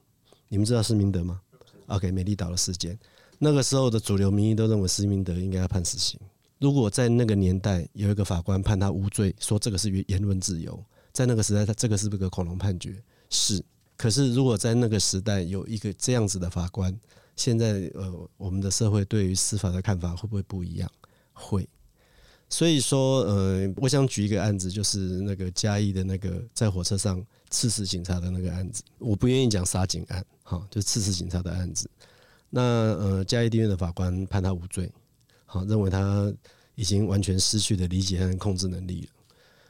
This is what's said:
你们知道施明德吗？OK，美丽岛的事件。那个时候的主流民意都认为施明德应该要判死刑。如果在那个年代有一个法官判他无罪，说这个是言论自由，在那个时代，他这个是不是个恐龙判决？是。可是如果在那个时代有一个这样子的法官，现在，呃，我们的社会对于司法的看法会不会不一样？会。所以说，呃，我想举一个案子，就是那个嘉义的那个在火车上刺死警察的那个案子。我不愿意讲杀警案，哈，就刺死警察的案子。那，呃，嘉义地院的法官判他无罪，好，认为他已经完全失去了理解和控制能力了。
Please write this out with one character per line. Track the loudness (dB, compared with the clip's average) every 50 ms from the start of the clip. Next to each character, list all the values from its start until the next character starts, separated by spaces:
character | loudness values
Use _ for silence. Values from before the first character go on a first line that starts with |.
| _ _ _ _ _ _ _ _ _ -4
你 | 0
们 | 0 2
知 | 2
道 | 2 2
施 | 2 2 2
明 | 2 2 2
德 | 2 0
吗？ | -2 -4 -6 -8 -12 _ -20 -20 -20 -20 -20 -18 -8 -4
OK， | -4 -2 -2 -2
美 | -2 -2
丽 | -2 -2 -2
岛 | -2 -4 -4
的 | -4
事 | -2 -4 -4
件。 | -4 -6 -8 -8 -10 -12 -16 _ _ _ -20 _ _ 0
那 | 2 4
个 | 4 4
时 | 2 2 2
候 | 2 2 2
的 | 2 0
主 | 0 2 2
流 | 2 4 4
民 | 4 4 4 4
意 | 4
都 | 4 2
认 | 2 2 2
为 | 2 0
施 | 0 0 0
明 | 2 2 0
德 | 0 -2 -2
应 | -4 -2 -2
该 | -2 -2
要 | -2 0
判 | 0 -2 -2
死 | -4 -4 -4
刑。 | -4 -4 -4 -8 -14 -20 _ _ _ _ _ 0
如 | 2 2
果 | 4 4 2 2
在 | 2 2 2 4
那 | 4 4 4
个 | 4 4
年 | 4 4 4 2 2
代 | 2 0 0 0 -2 -4
有 | -4 -2 0 2
一 | 2
个 | 2 0
法 | 0 -2 -2
官 | 0 0 0 0
判 | 2 2 2 2
他 | 2 0
无 | 0 0 -2 -2
罪， | 0 0 0 0 0 -2
说 | -2 -2 0 0
这 | 0 0
个 | -2
是 | -2 0 0 -2 -2 -2 -2
言 | -2 -2
论 | 0 0 0 -2
自 | -2 -4 -4 -6
由， | -8 -8 -12 -14 -16 -20 _ _ _ _
在 | -2 0 2
那 | 2 2
个 | 2
时 | 2 2 2
代， | 2 2
他 | 2 0
这 | 0 0
个 | 0 0 0
是 | 0 -2
不 | -2
是 | -2
个 | -2 -2
恐 | -2 -4 -4
龙 | -4 -4
判 | -2 -2 -2 -2 -2
决？ | -6 -10 -12 -14 -16 _ _ _ _ -4
是。 | -2 0 0 0 0 -2 -4 _ _ _ _ _ _
可 | -2 0 2
是 | 2 2 2 2
如 | 4 4
果 | 4 4 2
在 | 2 2 2
那 | 2 4 4 4
个 | 2 2
时 | 2 0 0 -2
代 | 0 0 0 0
有 | 0 -2 -4 -6 -6
一 | -6 -6
个 | -6 -4 -6 -6
这 | -2 -2 0 2
样 | 2 2
子 | 0 0 -2
的 | -4 -4
法 | -2 -2 -4 -2
官， | -2 -2 -2 -2 -2 -4 -10 _ _ -20 -20 _ _
现 | -4 0 0 2 2
在， | 2 2 0 -2 -4 -6 -8
呃， | -8 -10 -10 -10 -12 -14 -16 _ -8
我 | -6 -4
们 | -2 -2
的 | -2 0
社 | 0 2 2 2
会 | 2 2 0
对 | 0 0 0 0
于 | 0 0
司 | 0 -2 -2 -2 -2
法 | -2 -2
的 | -2 -2
看 | 0 0 -2 0
法 | -2 -4 -4
会 | -6 -6
不 | -6 -6
会 | -6 -6
不 | -6 -6 -6 -6
一 | -6 -6
样？ | -6 -8 -8 -10 _ -20 -20 _ _ _ _ _
会。 | -20 -6 -2 -2 -2 -2 -4 _ _ _ _ _ _ _ _ _ _ -20 -20 -20 _ _ -6
所 | -2 2 2
以 | 4 4 2
说， | 2 2 2 4 4 4 4 4 4
呃， | 4 2 4 4 2 2 2 0 -2 -2
我 | 0 0
想 | 2 4 4 4 2
举 | 2 0 0
一 | 2
个 | 2 2
案 | 2 2 0 0
子， | -2 -4
就 | -2 -2
是 | -2 -2 -2 -2 -2 -2 -2 -2
那 | -2 -4 -4
个 | -4 -4 -4
嘉 | -2 0 0 2 2 2
义 | 2 2
的 | 0 0
那 | -2 -2 -2
个 | -2 -4 -4 -6 -6 -8 -8 -4
在 | 0 0 0
火 | 0 0
车 | -2 -2 -2
上 | 0 0 -2 -2 -4 -6 -10 _ _ _ -6
刺 | -4 -2 0 0
死 | 0 -2 -2
警 | -4 -4 -4
察 | -4 -2 -2 -2
的 | -2 -2
那 | -2 -2
个 | -2 -2
案 | -4 -4 -6 -6
子。 | -8 -10 -14 _ _ -6
我 | -2 0 2
不 | 2 4 4
愿 | 4 4 4
意 | 4
讲 | 2 2 0
杀 | 0 0 0 0
警 | 0 -2 -4 -8 -8
案， | -8 -10 -10 -12 _ _ _
哈， | -8 -6 -6 -6 -6
就 | -4 -4
刺 | -2 -2 -2 0
死 | 0 0
警 | -2 -2 -4 -4
察 | -2 -2
的 | -2 -2
案 | -4 -4 -4 -4 -4
子。 | -6 -8 -8 _ _ -20 -20 _ _ _ _ _ _ _ _
那， | -2 0
呃， | 2 2 2 4 2 2 2 2 0 0 0 0
嘉 | 0 0 0 2 2
义 | 2
地 | 2 2
院 | 2 2
的 | 2
法 | 0 -2 -2
官 | -2 -2 -2 -2 -2 -2 -2 -2
判 | -2 0
他 | 0 0 -2
无 | -4 -6 -8
罪， | -6 -6 -6 -6 -8 _ _ _ _ _ _ _ _ _ _
好， | -8 -6 -4 -2
认 | 0 2 2
为 | 2 2
他 | 2 0 0 2 2 0 0 0 -2 -6 -12 -20 -20 _ _ _ _
已 | -6
经 | -2 0 2 2 2
完 | 2 2 2
全 | 2 2 0 0
失 | 0 0 0 0
去 | 0 0 0
了 | 0 0
理 | 0 0 0
解 | 0 0 0 0 0
和 | 0 0 0
控 | -2 -2 -2
制 | -2 -2
能 | -4 -4 -6 -6
力 | -8 -8 -8
了。 | -10 -12 _ _ _ _ _ _ _ _ _ _ _